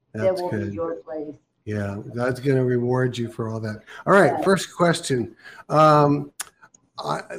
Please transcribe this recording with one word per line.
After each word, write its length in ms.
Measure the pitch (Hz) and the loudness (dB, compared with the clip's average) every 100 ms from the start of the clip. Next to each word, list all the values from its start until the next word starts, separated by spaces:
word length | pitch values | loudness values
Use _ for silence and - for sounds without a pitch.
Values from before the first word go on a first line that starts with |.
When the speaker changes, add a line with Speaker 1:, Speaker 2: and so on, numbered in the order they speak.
| _ | _
Speaker 1:
that 80 | 110 | -2
Speaker 2:
That's 180 | 185 180 | -2 0
Speaker 1:
will 100 | 180 | -4
be 60 | 110 | -4
Speaker 2:
good. 140 | 101 | -6
Speaker 1:
your 200 | - 165 | -6 -8
place." 400 | - - 156 151 143 _ _ - | -8 -10 -12 -10 -14 _ _ -8
Speaker 2:
Yeah, 300 | 107 101 101 127 | -6 -6 -8 -10
God's 260 | 117 123 123 | -4 -4 -2
gonna 240 | 135 131 | 0 0
reward 540 | 127 123 120 127 127 117 | 2 0 0 0 0 -2
you 120 | 117 | -8
for 200 | - 113 | -6 -8
all 100 | 110 | -6
that. 220 | 110 107 - - - | -8 -10 -14 -12 2
All 80 | |
right, 180 | 190 160 | 6 6
Speaker 1:
Yeah. 100 | - | 2
Speaker 2:
first 320 | 185 190 - | 0 0 -2
question. 600 | - 175 160 - 131 113 - - - - | 0 0 0 -2 -2 -4 -8 -20 -20 -2
Um, 640 | 151 156 151 143 143 143 _ - _ _ _ _ - | 4 6 8 6 2 -2 _ -16 _ _ _ _ -14
I, 220 | 151 151 - | -6 -6 -8